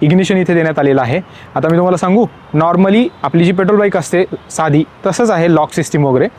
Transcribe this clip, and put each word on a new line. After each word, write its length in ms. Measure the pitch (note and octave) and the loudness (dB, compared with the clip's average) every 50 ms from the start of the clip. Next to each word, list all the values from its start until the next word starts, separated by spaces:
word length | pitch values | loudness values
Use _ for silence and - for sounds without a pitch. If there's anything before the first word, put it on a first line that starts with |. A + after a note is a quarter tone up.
इग्निशन 360 | D#3 D3+ F3+ F#3 F#3+ - G3 | 0 2 2 2 2 0 0
इथे 180 | F#3 F3+ F#3 F3 | 0 0 0 0
देण्यात 240 | E3+ D#3+ D#3+ D3+ D3+ | 0 0 0 -2 0
आलेलं 220 | C#3+ C#3 C3+ C3 | 0 0 0 0
आहे. 200 | B2+ A#2 C#3 F#3 F3+ - - - - - - | 0 -2 -4 -4 -6 -8 -18 -20 -20 -8 -6
आता 140 | C#3 C#3 D#3+ | -4 -2 0
मी 80 | E3+ | 0
तुम्हाला 200 | E3+ F3+ F#3 F3+ | 2 2 0 0
सांगू, 300 | E3+ F#3+ F#3 F#3+ A#3 A3+ - - - - - - | 0 0 0 2 2 0 -2 -4 -14 -14 -4 -2
normally 520 | D3+ D#3+ E3+ F3 F3 F#3+ G3 G3+ A3+ B3 - - - | 0 0 2 2 2 2 2 2 2 0 -2 -4 -8
आपली 220 | - C#3+ - E3+ F3 | -6 -2 0 2 2
जी 80 | F3+ | 2
पेट्रोल 260 | F#3 F#3 F#3+ F#3 G#3+ G#3 | 0 0 0 0 0 0
बाईक 180 | G#3 G3+ G3 | 0 0 -2
असते 280 | F3+ - - - F3 F#3 - D#3+ - - - | -4 -4 -2 -2 -2 -2 -2 -6 -12 -14 -12
साधी, 340 | - - D#3+ D#3 C#3+ D3+ D#3 - - - - | -6 -4 -2 0 0 0 0 -2 -8 -6 -6
तसंच 240 | G3 F#3 - A#3+ A3 | -4 -2 0 0 0
आहे 240 | G3 E3 E3 F3 E3 | 0 0 2 2 2
लॉक 180 | D#3 D3+ - | 2 0 0
सिस्टम 320 | - F3 D#3 - - D3+ C#3+ | -4 -6 -6 -4 -2 -2 0
वगैरे. 240 | C3+ B2+ C3 E3 A#3+ - | 0 2 0 0 -2 -4